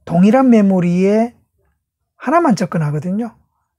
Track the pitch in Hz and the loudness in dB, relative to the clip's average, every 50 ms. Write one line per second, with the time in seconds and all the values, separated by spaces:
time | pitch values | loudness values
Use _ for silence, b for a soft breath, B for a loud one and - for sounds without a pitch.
0 | _ - 165 175 190 214 226 269 269 254 233 214 202 196 190 185 175 175 175 180 | _ -2 0 2 2 4 4 2 4 4 4 4 4 2 0 0 0 -2 0 0
1 | 190 196 208 220 226 240 - _ _ _ _ _ _ _ _ _ _ _ _ _ | 0 0 0 0 -2 -4 -6 _ _ _ _ _ _ _ _ _ _ _ _ _
2 | _ _ _ _ - 254 311 339 339 285 196 - 190 - - 170 151 147 147 151 | _ _ _ _ -6 -2 -2 0 0 0 0 -2 -4 -6 -6 -6 -4 -4 -6 -6
3 | - 180 190 214 240 220 - _ _ _ _ _ _ _ _ | -6 -6 -6 -6 -8 -10 -12 _ _ _ _ _ _ _ _